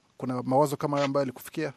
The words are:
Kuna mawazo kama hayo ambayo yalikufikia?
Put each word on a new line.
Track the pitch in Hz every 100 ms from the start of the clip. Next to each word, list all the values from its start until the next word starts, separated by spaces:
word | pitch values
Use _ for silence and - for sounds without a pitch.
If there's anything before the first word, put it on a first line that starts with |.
| _ -
Kuna | 127 127
mawazo | 120 131 151 143
kama | 151 143
hayo |
ambayo | 139 143
yalikufikia? | 131 - - - 151